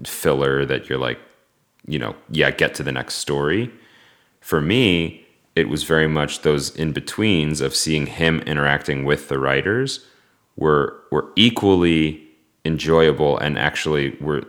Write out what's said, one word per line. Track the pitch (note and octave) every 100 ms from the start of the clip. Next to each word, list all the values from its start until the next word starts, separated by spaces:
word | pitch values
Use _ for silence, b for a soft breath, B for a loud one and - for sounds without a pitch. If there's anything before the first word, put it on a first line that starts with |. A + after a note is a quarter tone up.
| -
filler | - E2+ C#2 C#2 C#2 C2+
that | C2 -
you're | C2
like, | B1 B1 - _ _ _ _ _ -
you | D2
know, | A1+ - -
yeah, | D#2 C#2
get | C2+ D#2 -
to |
the | C#2+
next | C2 B1+ -
story. | - C#2+ D2 F2+ B2 - b b b b b b
For | - D#2+
me, | D2+ A#2 A#2+ F2 D#2+ - _ _ _ -
it | C2+
was | D2+ -
very | D#2+ D#2
much | D2+ C#2+ -
those | D#2+ D2 C#2 -
in-betweens | D#2+ D2 - - G#2+ F2+ D2+ D2+
of | C2+
seeing | - - D#2 D2
him | - E2 D#2+
interacting | - D2+ C#2+ C#2+ - C#2 C2+
with | D2 -
the | C#2
writers | C2+ C#2 F2 A2+ C3+ - b b b b b -
were, | D#2 D2+ C#2 - -
were | D2+ - -
equally | A2+ A#2 G2+ F#2+ F2 E2 D#2 D2+ - _ _ _ D#2+
enjoyable | D#2 D2+ E2 D#2+ D2+ D2+ B1+
and | C#2+ B1+
actually | D2 - D#2 D2+ C#2 -
were, | D2 D2